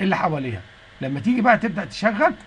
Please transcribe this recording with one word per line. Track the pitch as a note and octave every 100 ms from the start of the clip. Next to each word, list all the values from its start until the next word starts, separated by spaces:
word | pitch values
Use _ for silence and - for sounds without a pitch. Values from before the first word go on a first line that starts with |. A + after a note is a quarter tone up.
اللي | G3 F3
حواليها. | - D3 C3 G2+ - - - -
لما | C3+ C#3
تيجي | A#3 B3
بقى | A3 A3
تبدأ | G#3+ F3
تشغل | F3+ - G#3 G#3 D#4+ -